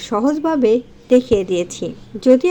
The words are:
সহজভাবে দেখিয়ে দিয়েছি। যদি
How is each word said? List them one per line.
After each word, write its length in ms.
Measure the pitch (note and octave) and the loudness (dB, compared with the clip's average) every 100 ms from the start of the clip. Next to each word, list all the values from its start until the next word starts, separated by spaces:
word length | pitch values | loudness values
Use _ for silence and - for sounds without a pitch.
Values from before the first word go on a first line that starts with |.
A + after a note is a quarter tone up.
| - | -6
সহজভাবে 640 | G#3 B3 D4+ D#4+ D#4+ A#3+ A#3 B3 - - | -2 0 -2 -2 0 2 0 -2 -16 0
দেখিয়ে 340 | B3+ B3+ G#3 | 2 2 -2
দিয়েছি। 420 | F#3 F3+ F3 - C3+ - - G#3+ B3+ | 0 -4 -4 -8 -10 -12 -16 -4 2
যদি 200 | B3+ F4 | 4 2